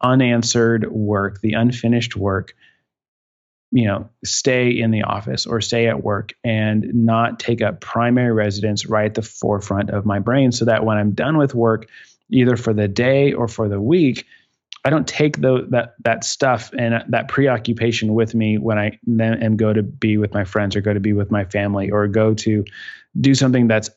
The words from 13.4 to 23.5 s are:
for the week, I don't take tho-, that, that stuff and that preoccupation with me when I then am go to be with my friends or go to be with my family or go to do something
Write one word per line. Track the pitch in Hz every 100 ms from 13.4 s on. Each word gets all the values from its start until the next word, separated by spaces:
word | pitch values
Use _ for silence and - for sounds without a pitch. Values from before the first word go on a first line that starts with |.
| 113
for | - 107
the | 101
week, | 107 175 147 110 - - _ _ _ -
I | 135
don't | 156 -
take | - 151 147
tho-, | 131 127 -
that, | 123 - _
that | 117 113
stuff | - - 135 117 - 135
and | 117 117 -
that | 117 -
preoccupation | - 135 120 113 113 113 113 110
with | 110 113
me | 117 110 107
when | 113 107
I | 107 - -
then | 113 113 113
am | 113 110
go | 110
to | 107
be | 101 - 110 107
with | 104
my | 104
friends | 95 110 101 98
or |
go | 101
to | 104
be | 101
with | 101 101
my | 107 95
family | 104 101 98 95
or | 104 104
go | 107 110
to | 107 - 107 101 - - - _ -
do | 135
something | 135 135